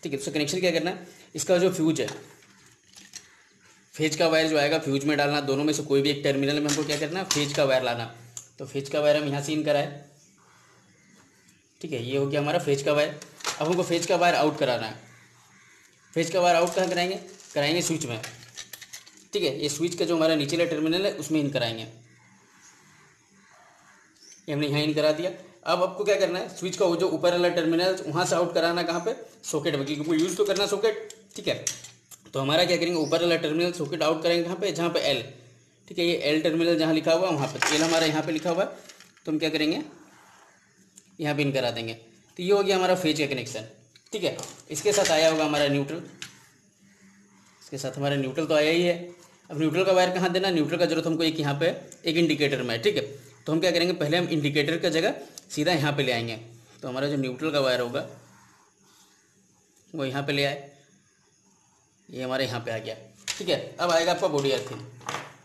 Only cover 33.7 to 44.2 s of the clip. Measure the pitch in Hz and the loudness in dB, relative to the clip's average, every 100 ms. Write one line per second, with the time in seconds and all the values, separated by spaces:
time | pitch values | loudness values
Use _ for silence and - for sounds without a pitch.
33.7 | 175 143 165 151 156 165 170 170 180 196 | -2 -6 0 0 0 2 0 0 -2 -4
34.7 | 156 170 170 - 131 110 - - - _ | -2 0 0 0 -2 -4 -14 -20 -20 _
35.7 | _ - 175 170 170 143 156 165 160 170 | _ -14 -2 0 0 2 2 2 2 2
36.7 | 165 160 156 156 165 185 151 135 127 - | 4 4 2 4 2 2 0 -2 -4 -2
37.7 | 151 165 165 160 151 151 156 175 170 202 | 0 2 2 0 0 -2 -4 -2 -2 -2
38.7 | - - - - _ - 156 160 156 151 | -6 -20 -20 -20 _ -6 -2 -2 0 -2
39.7 | 196 - - - - - - - _ _ | -2 -6 -16 -20 -20 -20 -20 -20 _ _
40.7 | _ _ - _ _ 147 143 143 135 123 | _ _ -20 _ _ -4 0 0 2 -2
41.7 | 113 113 113 - - _ - 180 202 196 | -4 -8 -10 -16 -20 _ -8 2 2 4
42.7 | 190 180 180 170 151 143 131 120 110 113 | 2 4 2 2 0 0 -2 -6 -10 -12
43.7 | - _ _ _ 220 | -18 _ _ _ -4